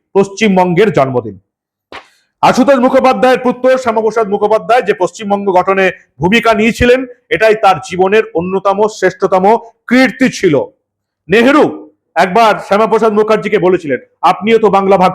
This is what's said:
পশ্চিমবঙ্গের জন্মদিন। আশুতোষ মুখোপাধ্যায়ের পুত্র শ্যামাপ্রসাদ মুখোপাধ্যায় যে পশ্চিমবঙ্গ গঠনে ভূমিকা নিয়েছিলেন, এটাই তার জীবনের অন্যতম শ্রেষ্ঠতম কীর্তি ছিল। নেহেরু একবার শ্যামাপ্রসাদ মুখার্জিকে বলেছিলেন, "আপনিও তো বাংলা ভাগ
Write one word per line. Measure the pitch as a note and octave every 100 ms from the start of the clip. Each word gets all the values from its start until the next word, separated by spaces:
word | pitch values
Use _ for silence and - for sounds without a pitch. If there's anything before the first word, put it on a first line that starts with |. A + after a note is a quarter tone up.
| _
পশ্চিমবঙ্গের | G3 G3 - A3 F#3 F3+ F3 G#3+
জন্মদিন। | D3+ C3 B2+ A2 F#2 _ _ _ _ _ - - _ _ _
আশুতোষ | D#3 F#3+ B3+ C4+
মুখোপাধ্যায়ের | B3 C4 B3+ G#3+ B3+ B3+
পুত্র | B3 B3 B3+ C4
শ্যামাপ্রসাদ | B3 A3 A3 A3 G#3+
মুখোপাধ্যায় | G3+ G#3 A3 F3+ B3
যে | G3
পশ্চিমবঙ্গ | G3 F3 - G#3 G3+ G3+
গঠনে | F3+ F3+ F#3+ F#3+ - _ _
ভূমিকা | E3 A3+ A#3
নিয়েছিলেন, | G#3+ A3+ A3+ A#3+ B3+ B3+ - _
এটাই | G#3 A3 G#3+
তার | F#3+ F#3 -
জীবনের | F3 F#3+ G#3+ A3
অন্যতম | E3 F3 F#3+ G3 G3 G#3
শ্রেষ্ঠতম | G#3+ F#3 - F#3 F#3+ F#3+ A3+ - _ -
কীর্তি | B3 C4 - B3+
ছিল। | - F#3+ C#3 - _ _ _ _ _ -
নেহেরু | G3+ A#3+ D4 F#3 - - _ _ -
একবার | F3+ F#3+ A3+ F#3+
শ্যামাপ্রসাদ | - G3+ A3 G#3+ A3
মুখার্জিকে | G#3 G#3+ G#3+ G3 G3+
বলেছিলেন, | E3+ F3+ D3+ B2 - _
"আপনিও | D#3+ F#3 G3+ A3+
তো | G#3
বাংলা | F#3+ F#3+ G3
ভাগ | F3+